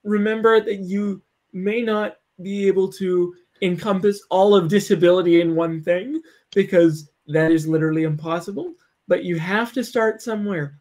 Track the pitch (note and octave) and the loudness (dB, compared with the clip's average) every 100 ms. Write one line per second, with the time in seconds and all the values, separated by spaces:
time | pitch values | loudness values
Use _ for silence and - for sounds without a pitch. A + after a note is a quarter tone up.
0 | G#3 G#3 G#3 A3 A3+ A3 A3 G3+ F#3 G3+ | -2 0 0 2 4 4 2 -8 -6 -4
1 | G#3 F#3 _ _ _ F#3 G3 A3+ A3+ G#3+ | -4 -6 _ _ _ -6 -4 -2 -2 -2
2 | G#3+ - _ - F#3 G3+ G3 F#3 F#3+ - | -4 -10 _ -14 -8 0 2 2 -2 -4
3 | F#3+ F3+ F3 - _ _ F#3 F3 A3 F#3+ | -2 0 -2 -6 _ _ -4 -2 -2 0
4 | G3+ G3+ _ F#3 G3+ G3+ D#3+ G3+ G3+ F3+ | 0 -2 _ 2 6 4 4 0 0 4
5 | F3 F3+ F3 E3+ E3+ E3 E3 D#3+ D#3+ F3 | 4 4 4 4 2 0 -2 -4 -2 -2
6 | A#3+ D#4 - _ _ G3+ G3 F3+ E3+ D#3 | -2 -10 -10 _ _ -2 2 4 4 0
7 | - _ - D#3 D#3+ D#3+ D#3 D#3+ D#3 D#3+ | -12 _ -4 0 2 0 0 0 0 0
8 | D#3+ D3+ D#3+ E3+ F3 G#3 F4 E4 _ _ | -2 -4 -4 -6 -6 -10 -10 -14 _ _
9 | - F3+ F3+ E3 E3+ G#3 A#3 C4 A3+ A#3+ | -4 -2 -2 -4 -2 -4 -4 -6 -4 -2
10 | A3 G#3+ A#3+ G#3+ G3+ F3 C#3+ C#3+ | -2 -2 -8 -6 -4 -6 -8 -12